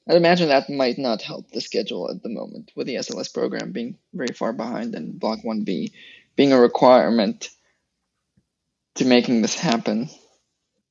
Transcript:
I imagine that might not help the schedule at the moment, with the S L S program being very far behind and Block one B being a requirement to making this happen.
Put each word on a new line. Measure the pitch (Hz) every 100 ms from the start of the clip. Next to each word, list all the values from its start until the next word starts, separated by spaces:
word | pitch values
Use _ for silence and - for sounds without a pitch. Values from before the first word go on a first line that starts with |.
| -
I |
imagine | 170 170 175 165
that | 139 139
might | 143 127 123
not | 131 110
help | - - -
the | 110
schedule | - - - 95 -
at | -
the | -
moment, | - - - -
with | - 147
the | 123
S | -
L | -
S | -
program | - 127 117 110
being | 120 120 - _
very | - 127
far | - 113
behind | 113 113 110 117
and | - 78 -
Block | 110 110
one | 117 110
B | 98 82 85 - - - _
being | - 139
a | 131
requirement | 120 - 131 123 82 113 104 113 - _ _ _ _ _ _ _ _ _ _ _ _ _ _ -
to |
making | 127 123 117 117
this | 107
happen. | - 170 117 107 107 135 - _ _ _ _ _ _ _